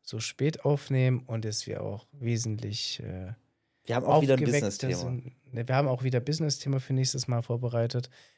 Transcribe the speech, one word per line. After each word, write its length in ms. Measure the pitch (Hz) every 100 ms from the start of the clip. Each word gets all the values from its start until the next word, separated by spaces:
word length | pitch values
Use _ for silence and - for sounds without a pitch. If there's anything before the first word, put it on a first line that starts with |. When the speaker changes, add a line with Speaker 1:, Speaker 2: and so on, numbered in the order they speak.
Speaker 1:
so 180 | - 110
spät 440 | - - 139 156
aufnehmen 560 | 143 143 - 131 127 123 127
und 180 | 113
dass 220 | 110 107 -
wir 160 | 107
auch 240 | 107 101 -
wesentlich, 880 | 143 117 113 113 104 104 104 - -
äh, 320 | 107 92 92 113 _ _ _ _ -
Speaker 2:
Wir 100 | 120
haben 80 |
auch 160 | 123 147
wieder 140 | 139
ein 100 | 131
Speaker 1:
aufgeweckter 0 |
Speaker 2:
Business-Thema. 480 | 117 143 104 - 131
Speaker 1:
sind. 400 | 87 123 123 127 _ 131
Ne, 140 | 117 120
wir 80 |
haben 140 | 131 143
auch 140 | 123
wieder 180 | 131 123
Business-Thema 600 | 127 156 156 - 139 135
für 120 | -
nächstes 340 | 131 127 135 -
Mal 140 | 120
vorbereitet. 680 | - 120 123 117 117 127 123 - -